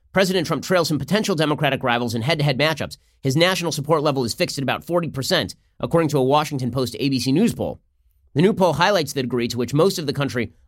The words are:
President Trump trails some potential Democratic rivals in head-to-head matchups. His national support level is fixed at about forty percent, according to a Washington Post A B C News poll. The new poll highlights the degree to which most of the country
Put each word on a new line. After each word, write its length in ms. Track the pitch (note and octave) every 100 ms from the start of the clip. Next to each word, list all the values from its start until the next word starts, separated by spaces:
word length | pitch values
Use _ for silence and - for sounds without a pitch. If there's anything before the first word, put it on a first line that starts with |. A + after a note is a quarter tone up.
| _
President 340 | F#3 F#3+ F#3 D#3+
Trump 160 | D3
trails 240 | - F3+ D#3+
some 120 | C#3+
potential 360 | C3 G3+ G3+ E3
Democratic 480 | D3+ D3 D3+ C3+
rivals 320 | C3 A#2+ A#2+ A2+
in 60 |
head-to-head 360 | A#2+ E3 C#3+ B2+
matchups. 400 | D3+ D3+ F2+ - _ _
His 140 | C3+ C#3
national 360 | F3+ F3+ E3+
support 320 | D3 C#3+ D#3+
level 200 | D3+ C3+
is 120 | A#2 -
fixed 240 | F3 -
at 40 |
about 220 | C3 A2 -
forty 240 | F3 E3
percent, 460 | C3+ B2 E3+ F#2+ - _ -
according 300 | B2+ E3+ D#3
to 100 | C#3+
a 40 |
Washington 460 | C3 D3+ D3+ C#3 A#2+
Post 260 | C3+ A#2+ -
A 100 | C#3
B 100 | C3
C 120 | C3
News 240 | D3 A#3 B2+
poll. 260 | F2 - _ _ _ _ _ C3+
The 80 |
new 100 | F#3+
poll 200 | F3+ F#3
highlights 400 | D#3 F#3 G3 C#3+
the 100 | C#3
degree 240 | B2 B2 A#2
to 100 | A#2
which 160 | A#2+
most 240 | D3 F#3+ G3
of 80 | C#3+
the 80 |
country 400 | - C#3 B2 G#2 _